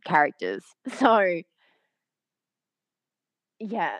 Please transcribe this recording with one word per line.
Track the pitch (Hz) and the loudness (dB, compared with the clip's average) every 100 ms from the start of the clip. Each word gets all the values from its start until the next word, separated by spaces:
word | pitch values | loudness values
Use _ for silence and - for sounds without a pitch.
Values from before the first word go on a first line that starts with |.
characters. | - 160 147 - 90 98 - _ | 0 2 2 0 -6 -6 -10 _
<laughs> | 269 - | -12 0
So, | 262 220 190 170 - _ _ _ _ _ _ _ _ _ _ _ _ _ _ _ _ _ _ _ _ - | 4 4 2 -2 -8 _ _ _ _ _ _ _ _ _ _ _ _ _ _ _ _ _ _ _ _ -14
yeah. | 214 220 160 101 | -8 -4 -4 -6